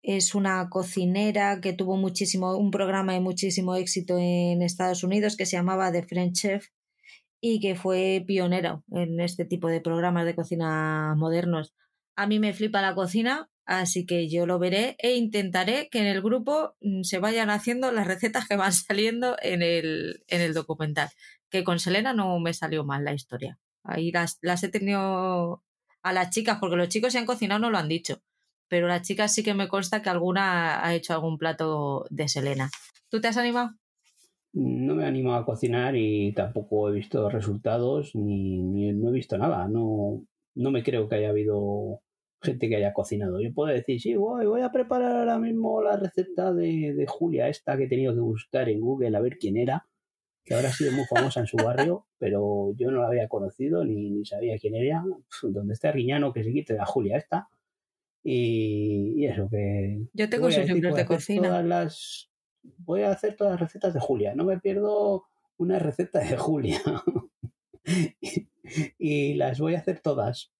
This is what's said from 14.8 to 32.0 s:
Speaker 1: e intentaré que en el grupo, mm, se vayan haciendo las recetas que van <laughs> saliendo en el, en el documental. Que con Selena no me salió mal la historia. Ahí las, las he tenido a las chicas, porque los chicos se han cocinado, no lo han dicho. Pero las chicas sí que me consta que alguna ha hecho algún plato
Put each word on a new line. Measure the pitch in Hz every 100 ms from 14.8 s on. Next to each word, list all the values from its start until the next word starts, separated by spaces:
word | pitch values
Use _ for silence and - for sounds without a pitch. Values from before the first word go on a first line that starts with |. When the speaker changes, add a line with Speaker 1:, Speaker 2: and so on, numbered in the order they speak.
| 247 -
Speaker 1:
e | 233 247
intentaré | 226 214 196 180 185 254 294
que | 233
en | 208
el | 190
grupo, | 202 247 226 302 311 _
mm, | 208 190
se | 180 185
vayan | 208 226 214
haciendo | 208 226 240 262
las | 233 185
recetas | 185 226 254 220
que | 202
van | 190 175
<laughs> | -
saliendo | 202 220 233 247 -
en | - 180
el, | 170 170 160 156 80 - _
en | 175
el | 170
documental. | 160 156 156 156 151 143 _ - - _
Que | 190
con | 180 170
Selena | 175 190 240
no | 240 190 175
me | 165
salió | 170 165 160 147
mal | 139
la | 143
historia. | 147 - 123 135 - _ _
Ahí | - - 165
las, | 175 170 -
las | 170 180
he | 185
tenido | 208 196 202 190 185 185 180 170 180 _ _ _ _
a | 185
las | 185 180
chicas, | 202 220 214
porque | 190 175
los | 175
chicos | 220 247
se | 247
han | 233
cocinado, | 240 202 208
no | 233
lo | 208
han | 156
dicho. | 165 - - _ _ _ _ _
Pero | 175 175
las | 175 175
chicas | 202 208
sí | 220
que | 214
me | 196 190
consta | 196 190 214
que | 208
alguna | 175 180 185 196 175 165 147 170
ha |
hecho | 170 -
algún | 160 165 156
plato | 160 160 160 156 143 139